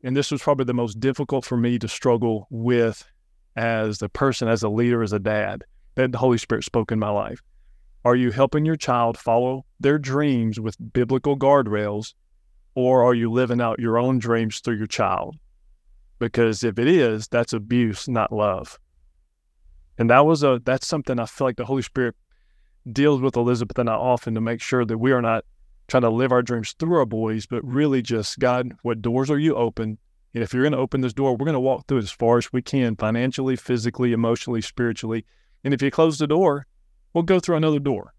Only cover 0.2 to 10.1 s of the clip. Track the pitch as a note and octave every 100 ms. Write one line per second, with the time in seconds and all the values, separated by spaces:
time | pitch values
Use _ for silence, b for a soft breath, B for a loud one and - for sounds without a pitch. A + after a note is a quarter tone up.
0.2 | C#3 C#3 - C#3 B2+ B2 A#2+ G#2+ C3 C3
1.2 | C#3 C3+ - B2 A#2+ A#2+ A2 - C3 A#2
2.2 | A#2 A2 G#2 A#2 A#2 A#2+ A2+ G#2 - _
3.2 | _ _ _ - A#2 A2+ A2 G#2+ G#2 -
4.2 | C#3 A#2+ A#2 A2+ G#2+ G#2+ A#2+ A#2+ A2 G#2
5.2 | G2 G#2+ G2+ F#2+ - _ - - C3 B2
6.2 | B2+ A#2 - A2 - A#2+ G#2+ A2 G#2 G#2
7.2 | G#2 A#2 _ _ - - - - B2 B2
8.2 | B2 A2 C3+ D3+ D#3 D#3 - B2 A#2 A#2
9.2 | - A#2 B2+ C3 - _ C#3 D3+ C3+